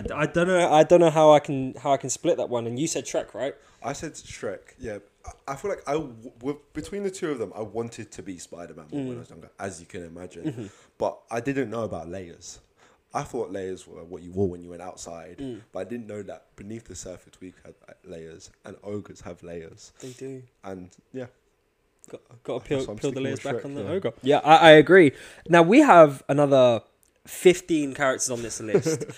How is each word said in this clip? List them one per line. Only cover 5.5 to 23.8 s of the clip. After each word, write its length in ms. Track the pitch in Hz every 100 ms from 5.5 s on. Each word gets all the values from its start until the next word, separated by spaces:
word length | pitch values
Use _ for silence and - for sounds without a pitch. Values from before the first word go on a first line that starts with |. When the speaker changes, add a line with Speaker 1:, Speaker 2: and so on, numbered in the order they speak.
Speaker 2:
I 40 | 139
feel 140 | 202
like 120 | 131 139
I 60 |
w-, 220 | 156 139 113 117 -
w-, 200 | 135 147 _
between 300 | 156 - 202
the 60 | 196
two 200 | 190 165
of 80 | 131
them, 140 | 98
I 80 | 98
wanted 480 | 107 110 117 - 107
to 100 | -
be 140 | 92 87
Spider-Man 480 | - 85 82 80 76
when 180 | 143 131
Speaker 1:
Mm. 80 | 120
Speaker 2:
I 20 |
was 100 | -
younger, 200 | 80 - -
as 220 | 98 82
you 60 | 87
can 180 | 95
imagine. 400 | 85 82 90 85
Speaker 1:
Mm-hmm. 220 | 151 120 98 _ _ -
Speaker 2:
But 200 | 104 - -
I 100 | 120
didn't 300 | 127 135 117
know 140 | 117
about 240 | 104 90 82
layers. 500 | 95 85 80 - - _ _ _ _ _
I 80 | 127
thought 280 | 143 123 92
layers 360 | 98 95 90 85
were 160 | 82
what 180 | 85 87
you 100 | 90
wore 160 | 92 98
when 140 | 87
you 80 | 87
went 120 | 87
outside, 540 | 90 - - 85 85 90
Speaker 1:
Mm. 220 | 131 107 -
Speaker 2:
but 80 | 92
I 40 |
didn't 220 | 95 120 104
know 160 | 104
that 320 | 92 85 _ -
beneath 280 | 104 113
the 100 | -
surface 400 | 90 95 87 _ _
we 120 | 92 -
had, 100 | - - _
uh, 40 | -
layers, 460 | 92 82 80 78 - _
and 120 | - 92
ogres 380 | 101 104 90 87
have 200 | 101 87
layers. 500 | 85 85 80 - - _
Speaker 1:
They 100 | 131
do. 320 | 123 135 131 123 _
Speaker 2:
And, 260 | 98 95 90 _ _
yeah. 140 | 127 123 _ _ _ _ _ _ _ _
Speaker 1:
Got, 100 | - _ 120
gotta 160 | - 131
Speaker 2:
That's 100 | -
Speaker 1:
peel, 100 | 139
Speaker 2:
why 140 | 127
I'm 60 | 107
Speaker 1:
peel 120 | 143
the 40 | 131
Speaker 2:
sticking 60 |
Speaker 1:
layers 200 | 135 135
Speaker 2:
with 80 | 139
Speaker 1:
back 80 | 123
Speaker 2:
Shrek, 20 |
Speaker 1:
on 100 | 143
the 80 | 143